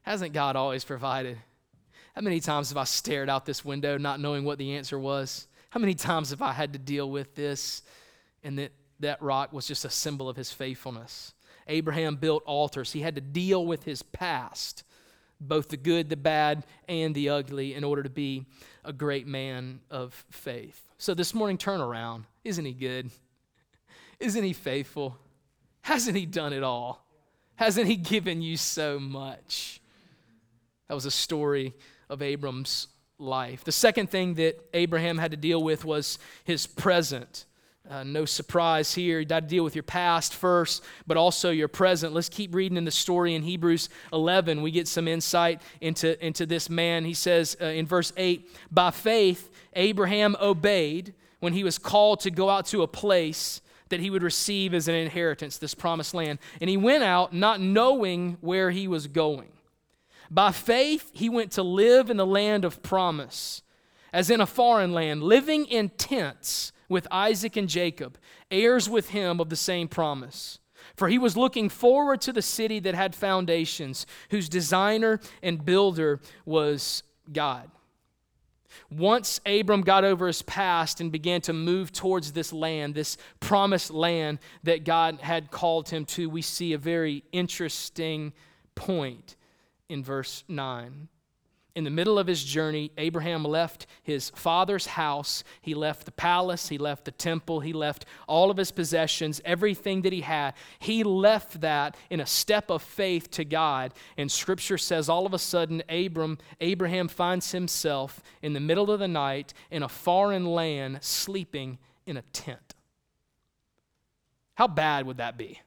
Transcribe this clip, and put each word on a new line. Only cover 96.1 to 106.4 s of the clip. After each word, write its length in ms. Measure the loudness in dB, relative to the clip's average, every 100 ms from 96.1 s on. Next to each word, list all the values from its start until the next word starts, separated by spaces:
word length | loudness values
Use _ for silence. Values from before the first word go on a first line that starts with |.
palace. 600 | -2 2 2 0 -4 -6
He 80 | -4
left 260 | -4 -4
the 60 | -10
temple. 500 | -6 -4 -4 -2 -4
He 140 | -4
left 320 | -2 -4 -4 -14 -18 0
all 240 | 6 6
of 60 | 4
his 140 | -2
possessions, 720 | -2 0 0 0 0 -4 -4
everything 560 | -2 2 2 0 -2 0
that 120 | 0
he 100 | -2
had. 320 | -2 -2 -2 -6 -20 -10
He 260 | -2 0
left 560 | 2 6 6 4 -2 -4
that 340 | 0 0 -2 -6 -6
in 100 | -6
a 60 | -2
step 440 | -2 2 0 2
of 120 | -4
faith 480 | -4 -2 0 0 -4
to 120 | -8
God. 480 | -2 0 0 0 -6 -12 -16 -8
And 160 | -4
Scripture 460 | -4 -2 -4 -2 -4
says 320 | 0 -2 2
all 160 | 0 0
of 80 |
a 40 | -4
sudden, 440 | -2 -2 0 -4 -4
Abram, 480 | -4 -2 -2 -4 -4